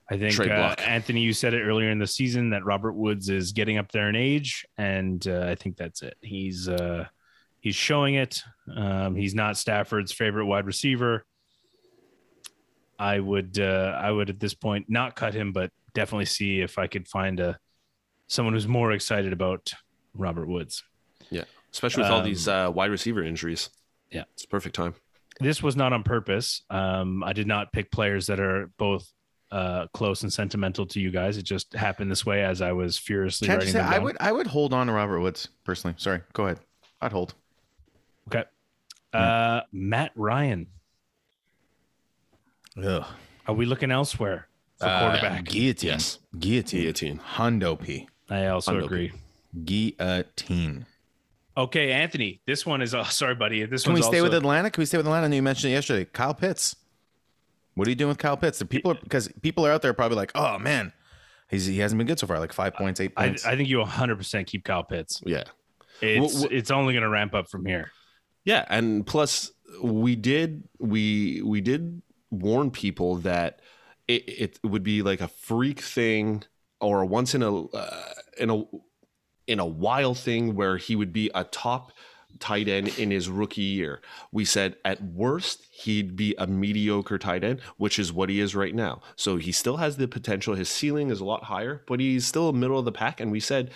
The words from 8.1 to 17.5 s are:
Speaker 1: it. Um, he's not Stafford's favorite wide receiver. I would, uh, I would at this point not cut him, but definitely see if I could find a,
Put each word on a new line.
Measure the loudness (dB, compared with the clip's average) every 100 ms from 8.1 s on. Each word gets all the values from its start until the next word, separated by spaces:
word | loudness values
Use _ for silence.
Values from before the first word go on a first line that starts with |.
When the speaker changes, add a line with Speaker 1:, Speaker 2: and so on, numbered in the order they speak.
| 2
Speaker 1:
it. | 0 -4 -12 -20 -12
Um, | -4 -2 0 0 0
he's | 0 0
not | 0 0
Stafford's | 0 0 0 -2 -2
favorite | -2 -2 0 0
wide | 0 0
receiver. | -2 0 2 2 0 -4 _ _ _ _ _ _ _ _ _ _ _ -20 _ _ _ _ -4
I | 0 0
would, | 2 0 0 0
uh, | 2 2 0 -2
I | 0
would | 0 -2
at | -4
this | -6
point | -4 -4 -2 0
not | 0 -2 -2
cut | -4
him, | -2 -2
but | -2 -4 -6 _
definitely | -2 -2 -2 -2
see | -2 0 0
if | -2 -2
I | -4
could | -4 -6
find | -2 -2 0
a, | -2